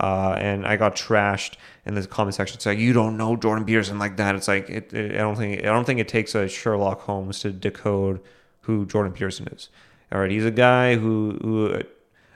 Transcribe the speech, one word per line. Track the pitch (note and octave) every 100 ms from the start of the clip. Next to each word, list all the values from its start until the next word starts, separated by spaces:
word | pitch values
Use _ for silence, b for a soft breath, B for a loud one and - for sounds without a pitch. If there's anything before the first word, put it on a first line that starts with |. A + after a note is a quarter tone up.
uh, | F#2+ F#2+ F#2+ -
and | G2+ G2+ G2
I | G#2+
got | G#2+ -
trashed | - G#2+ G2+ G2 - - B B
in | -
the | G#2
comment | F#2+ - G#2
section. | - G2 -
It's | G#2+
like, | G#2
"You | A#2
don't | A#2+ A2 A2
know | A2 A#2
Jordan | A2+ A2
Peterson | G#2 A2+ G2 G2+
like | G#2 F#2+
that." | G2+
It's | G2 G2
like, | G2 F#2+
it, | G#2 -
it, | A2 G#2
I | G2+
don't | G#2+ G#2
think, | G#2 G2+
I | G#2
don't | A2+
think | A#2+ B2
it | G#2+
takes | A#2 G#2+
a | A2 F#2+
Sherlock | - A#2 G#2 G2 -
Holmes | - G2+ F#2+ G2
to | G#2
decode | F#2+ G2+ - G#2 G2 G2 F#2 b b b b
who | - A2 F#2+
Jordan | G#2+ G2
Peterson | F#2 F#2+ - -
is. | - - b b b _
All | G2
right, | F#2+
he's | G#2
a | A2+
guy | A2+ B2 B2 B2+ A#2+
who, | A2 A2 G#2+ -
who | A2 A2 G#2+ - - - _ b b